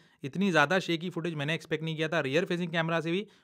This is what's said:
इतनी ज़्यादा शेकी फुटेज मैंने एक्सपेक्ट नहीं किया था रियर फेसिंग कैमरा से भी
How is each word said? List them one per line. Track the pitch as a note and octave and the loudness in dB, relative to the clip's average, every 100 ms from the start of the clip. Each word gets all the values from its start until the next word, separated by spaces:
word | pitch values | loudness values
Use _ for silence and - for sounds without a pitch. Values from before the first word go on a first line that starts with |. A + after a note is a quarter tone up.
| _ _ | _ _
इतनी | C#3 E3 G3 | -10 -2 2
ज़्यादा | D#3+ C#3+ F#3 | 6 6 4
शेकी | - E3+ F3 | 0 -4 -4
फुटेज | E3+ E3 D3+ | -6 -6 -4
मैंने | C#3+ D#3+ | -2 -4
एक्सपेक्ट | - D#3 | -2 -4
नहीं | D#3+ D#3 | -2 -2
किया | D#3 | 0
था | E3 | 0
रियर | C3+ C#3+ F#3 | 2 2 2
फेसिंग | F3 F3 | -2 -2
कैमरा | E3+ E3 E3 | 0 0 0
से | D#3+ | 0
भी | F3+ G#3 - | -2 -4 -14